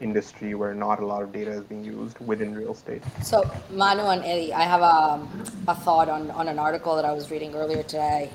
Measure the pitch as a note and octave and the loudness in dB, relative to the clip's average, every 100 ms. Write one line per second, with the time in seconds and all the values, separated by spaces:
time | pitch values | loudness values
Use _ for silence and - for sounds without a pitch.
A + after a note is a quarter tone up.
0 | A#2 G#2+ - - G#2+ G#2 G#2 G2+ G#2 G#2 | -2 -2 -2 -8 -6 -4 -4 -2 0 0
1 | G2+ G#2 G2+ G#2 G#2+ G#2 G#2 G#2+ G#2+ A2 | 0 -4 -4 -6 -6 -8 -10 -12 -10 -10
2 | A2+ - A#2 G#2+ G#2+ G#2+ A2 A2 - A#2 | -10 -10 -4 -4 -4 -6 -8 -8 -10 -10
3 | - - - A3 F#3+ - - F#3+ G3 G3 | -10 -8 0 2 2 -4 -6 2 4 4
4 | G#3 F#3 E3+ F3 E3 D#3+ E3+ F3 E3+ E3 | 2 0 0 -2 -2 0 4 6 8 8
5 | D#3 D3 D3+ - - - - E3+ - E3 | 6 2 -4 -10 -12 -6 -2 0 4 4
6 | D#3+ D#3 D3+ C#3+ E3 D3+ D3+ E3 E3+ D#3 | 4 0 -4 -4 -4 0 0 0 0 0
7 | D3+ D3+ D3 D3+ D3+ D3 D#3 D#3 D3+ D3+ | 0 -2 -4 -8 -6 -4 -2 -2 -4 -2
8 | D3+ D3+ C#3+ | 0 0 -2